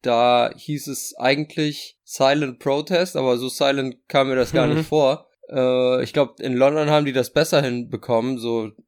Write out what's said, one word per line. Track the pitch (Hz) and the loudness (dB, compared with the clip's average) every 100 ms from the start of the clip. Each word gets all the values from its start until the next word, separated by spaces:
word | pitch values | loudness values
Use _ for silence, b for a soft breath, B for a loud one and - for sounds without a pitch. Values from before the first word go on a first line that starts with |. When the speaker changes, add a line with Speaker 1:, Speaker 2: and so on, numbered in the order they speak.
Speaker 1:
da | 127 117 120 120 120 - | -2 2 4 4 2 -4
hieß | - 147 143 | -8 -8 -8
es | 131 - - | -10 -12 -4
eigentlich | 123 143 147 - 151 143 - - | 0 0 -2 -4 -4 -4 -14 -20
Silent | - - 135 147 139 120 | -16 0 2 2 -2 -4
Protest, | 143 139 151 180 180 165 | -4 -4 0 -2 0 0
aber | 131 120 | 0 0
so | 127 | -2
silent | - 139 139 131 - - | -2 0 0 -4 -8 -2
kam | 147 135 | 0 2
mir | 131 | 0
das | 120 | 0
gar | 135 127 | 2 2
Speaker 2:
Mhm. | 156 | 0
Speaker 1:
nicht | 160 | 0
vor. | 151 139 156 - _ - | 2 2 0 -6 _ -8
Äh, | 139 127 127 127 127 | -2 0 2 2 0
ich | 123 | -2
glaub, | 147 131 - | -2 -2 -4
in | 135 | -4
London | 123 135 156 151 | 2 2 2 2
haben | 151 147 | 2 2
die | |
das | 127 120 | 0 0
besser | - 151 151 | 0 2 2
hinbekommen, | 131 120 120 113 - 117 123 127 | 0 -4 -6 -10 -2 0 0 -4
so | 117 117 110 104 | -4 -4 -6 -12